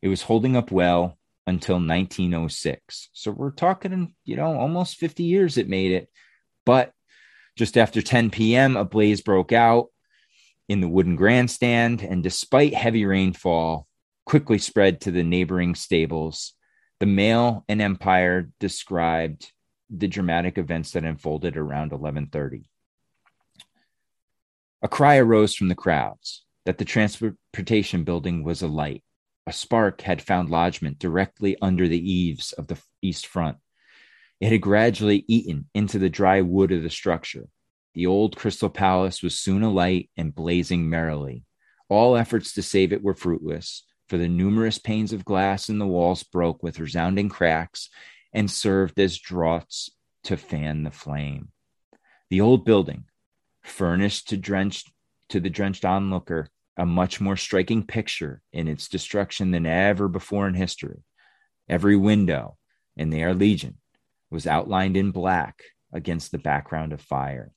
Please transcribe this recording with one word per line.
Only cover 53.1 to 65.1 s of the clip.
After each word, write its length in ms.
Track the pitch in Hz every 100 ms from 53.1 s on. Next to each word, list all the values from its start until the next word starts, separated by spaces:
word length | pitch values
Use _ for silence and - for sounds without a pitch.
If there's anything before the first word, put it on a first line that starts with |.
| _ _ _ _ _
furnished 640 | - - 90 87 101 - -
to 80 | 101
drench, 480 | 92 98 98 - - _ _ _ _
to 100 | 101
the 100 | 90
drenched 340 | 87 98 92
onlooker, 640 | 95 95 98 92 - 82 76 _ _ -
a 100 | 87
much 340 | 87 90 -
more 160 | 98 95
striking 460 | - 95 92 113
picture 560 | 104 113 - - 76 - _
in 160 | 76 80
its 200 | 76 -
destruction 640 | 95 - 104 98 - 92
than 160 | 87 82
ever 420 | 82 98 98 101
before 380 | 90 - 101 98
in 80 |
history. 480 | 92 90 - - - _ _ _ _ _ _ _
Every 280 | 87 101 101
window, 600 | 98 107 92 73 52 - _ _ _ -
and 160 | 78
they 100 | 78
are 120 | 82
legion, 440 | 92 101 92 64 - _ _ _ _ _
was 160 | 80 80
outlined 500 | 78 90 95 95 95
in 140 | 98